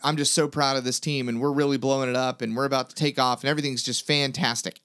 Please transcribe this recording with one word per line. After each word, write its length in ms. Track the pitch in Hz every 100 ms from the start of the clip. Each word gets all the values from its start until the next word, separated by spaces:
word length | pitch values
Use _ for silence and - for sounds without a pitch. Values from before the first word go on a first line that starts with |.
I'm 140 | 143 156
just 180 | 143
so 140 | - 151
proud 280 | 147 139 135
of 80 |
this 160 | 123 -
team, 280 | 156 143 123
and 120 | 117
we're 120 | 143
really 240 | 143 143 135
blowing 300 | 131 135 127
it 60 | 123
up, 240 | 127 123
and 120 | 117 113
we're 80 |
about 240 | 139 135 127
to 40 |
take 240 | - 151 139
off, 240 | 127 120
and 60 | 139
everything's 320 | 151 143 123
just 240 | 127 120 -
fantastic. 720 | 147 139 135 135 117 - -